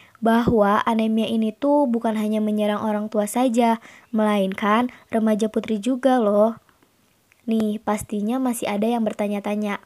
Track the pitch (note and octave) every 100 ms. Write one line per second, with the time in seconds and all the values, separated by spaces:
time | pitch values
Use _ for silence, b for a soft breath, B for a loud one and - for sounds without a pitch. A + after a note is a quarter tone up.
0 | B B A3+ A3+ A#3+ A#3 G3+ G#3+ - A3
1 | A3 A3 A3 A3+ A3 G#3+ C#4+ D4 C#4 A#3
2 | A#3 G#3+ G#3+ G#3+ G#3+ G#3+ G#3 G#3 A3 G#3
3 | G#3+ G#3+ G#3 A#3+ C4 A#3 A#3 A3+ B B
4 | B G#3+ G#3+ G#3 F#3+ G3 G#3 A3 B3+ B
5 | B A3+ A3 G#3+ G#3+ A3+ G#3+ A3 A#3+ B3+
6 | C4 B3+ G#3 G#3 A3 A3+ _ _ _ _
7 | _ _ _ _ - A3 G#3+ G#3+ - G#3
8 | - G#3 G#3 C4 B3+ A3+ - G3+ A3 A#3+
9 | G#3+ - G#3 G3+ G3+ G#3 G#3 G3